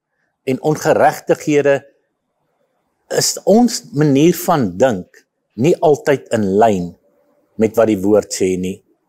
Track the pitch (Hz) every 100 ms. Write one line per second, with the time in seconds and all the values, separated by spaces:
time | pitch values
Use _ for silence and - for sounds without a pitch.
0 | _ _ _ _ - 127 156 151 156 123
1 | 139 147 - 160 - 147 143 139 - _
2 | _ _ _ _ _ _ _ _ _ _
3 | - - - - - 220 240 - - 143
4 | 151 135 165 175 - 160 104 90 127 95
5 | - _ _ _ _ - 143 - 160 143
6 | - 135 - 117 98 98 113 95 87 87
7 | _ _ _ _ _ - 110 113 110 101
8 | 98 104 - - 95 92 92 98 _ _